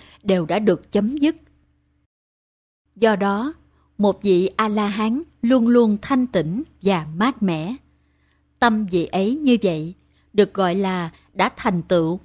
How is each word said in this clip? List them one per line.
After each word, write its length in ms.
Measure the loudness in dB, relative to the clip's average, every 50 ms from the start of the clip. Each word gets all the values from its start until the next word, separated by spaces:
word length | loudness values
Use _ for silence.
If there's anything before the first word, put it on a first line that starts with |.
| -12 -20 -20 _
đều 240 | -2 0 0 0 0
đã 120 | -2 -2 0
được 340 | 2 0 0 0 -4 -4
chấm 260 | -2 -2 -2 -2 -2 0
dứt." 180 | -2 -2 -2 -4 _ _ _ _ _ _ _ _ _ _ _ _ _ _ _ _ _ _ _ _ _ _ _ _ _ _ _ _ _ _ _
Do 200 | 0 2 2 2
đó, 360 | 2 0 -2 -2 -2 -4 -6 -8 -12 _ _ _ _ _ _ _ 0
một 240 | 0 0 0 0
vị 240 | 0 2 2 2 2 0 -2
A-la-hán 680 | -2 -2 -2 0 -2 -2 -2 -2 -2 -2 -2 -2 -4 -6 -10 _ -4
luôn 260 | 0 2 2 4 4 4
luôn 280 | 4 4 4 4 0 -2
thanh 240 | -2 -2 0 0 0
tịnh 360 | 0 -2 -2 -2 -2 -4 -6 -8 -10 _ -4
và 240 | -2 -2 -2 -2 -4 -6 -4
mát 280 | -2 -2 -2 -2 -2
mẻ. 320 | -2 -2 -2 -4 -6 -8 -10 -12 _ _ _ _ _ _ _ _ _ _ _ _ _ _ _ 0
Tâm 280 | 0 0 2 0 -2
vị 200 | -2 -2 -2 -2
ấy 300 | -2 -2 -2 -2 -2 -2
như 200 | 0 2 2 2 2
vậy, 320 | 2 0 -2 -2 -6 -10 -12 _ _ _ _ _ _ _
được 220 | 0 0 0 0 0
gọi 200 | -2 0 0 0
là 360 | 0 -2 -2 -2 -4 -6 -8 -10 -16 _ _ -4
đã 160 | -2 -2 -2 -2
thành 260 | -2 -2 -2 -2 -2
tựu 380 | 0 0 0 2 2 0 -2 -4